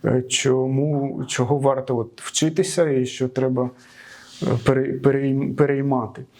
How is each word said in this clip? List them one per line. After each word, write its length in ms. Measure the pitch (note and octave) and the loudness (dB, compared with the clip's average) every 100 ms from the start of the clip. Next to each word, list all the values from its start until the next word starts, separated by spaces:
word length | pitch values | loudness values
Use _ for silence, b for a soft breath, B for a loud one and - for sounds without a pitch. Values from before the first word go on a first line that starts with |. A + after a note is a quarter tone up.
| G#2+ | 0
е, 160 | B2+ | 0
чому, 1000 | B2+ - C3+ C3 C3 C3+ D3 D3 C#3 - B2+ | -2 -2 2 2 2 0 0 -2 -4 -6 -6
чого 300 | - B2 C#3+ | -2 0 2
варто 400 | C3+ C3+ C3 A#2+ | 2 0 -2 -4
от 240 | A2+ - | -4 -10
вчитися 680 | - - D#3+ D#3+ F#3 - D#3+ | -8 -2 0 2 0 2 2
і 160 | C3 B2+ | 2 0
що 220 | - B2+ | -2 -4
треба 420 | B2+ C3 B2+ B2+ - B B B B B B | 0 0 0 -2 -6 B B B B B B
е, 20 | - A#2+ B2+ | -2 2 2
пере-, 340 | C3 C3+ C3+ | 2 0 2
перейм-, 500 | C#3 C3+ C#3 C3+ - | 2 2 0 0 -2
переймати. 720 | C3 C#3+ C#3 C#3 C3 G#2+ - C3 | 0 2 2 0 0 -2 -10 -20